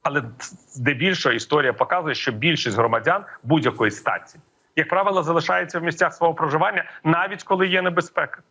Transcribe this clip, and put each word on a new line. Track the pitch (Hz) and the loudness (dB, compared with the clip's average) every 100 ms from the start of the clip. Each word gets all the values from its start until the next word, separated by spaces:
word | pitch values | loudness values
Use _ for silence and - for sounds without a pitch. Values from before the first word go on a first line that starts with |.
Але | 151 143 117 - - - _ | -2 -4 -6 -14 -18 -18 _
здебільшого | 139 120 135 180 180 143 | -4 -2 0 0 0 0
історія | 117 - 151 135 | 0 0 2 2
показує, | 120 - 180 156 | 0 0 0 -2
що | 123 - | -4 -4
більшість | 110 151 151 123 104 | 0 0 0 0 2
громадян | 117 113 113 190 202 - | 2 2 2 0 -2 -16
будь-якої | 120 156 123 - 110 | 0 2 2 0 -2
статі, | - - 90 - - _ _ _ - | 0 -4 -4 -8 -20 _ _ _ -4
як | 151 | 0
правило, | 180 196 190 | 2 2 0
залишається | 160 170 165 180 175 175 | 2 0 2 -2 -2 -4
в | |
місцях | 170 165 175 | -4 0 -2
свого | - 170 | 2 0
проживання, | 160 160 151 190 196 - - | 2 0 2 0 -2 -8 -4
навіть | 156 165 190 196 | 0 2 0 -6
коли | - 190 185 | -2 0 2
є | 185 | 2
небезпека. | 180 170 175 - 151 - _ | 2 0 -2 -4 -4 -8 _